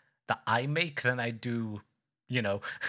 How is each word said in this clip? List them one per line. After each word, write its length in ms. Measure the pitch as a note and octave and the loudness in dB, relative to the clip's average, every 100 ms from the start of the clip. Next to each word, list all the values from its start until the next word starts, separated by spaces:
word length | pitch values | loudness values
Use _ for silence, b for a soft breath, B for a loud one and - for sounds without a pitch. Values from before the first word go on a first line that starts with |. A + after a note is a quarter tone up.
| b b - | b b -2
that 120 | A2+ - | 0 2
I 200 | A#2 C3+ | 2 2
make 340 | D#3 F3 C#3+ | 0 -2 0
than 160 | B2 B2 | 0 2
I 120 | A#2 | 0
do, 500 | A2+ B2 A#2 A2+ G#2 - _ _ _ - | -2 -2 -2 -2 -6 -12 _ _ _ -4
you 120 | B2 | 0
know, 200 | G#2+ G2+ B B | 2 0 B B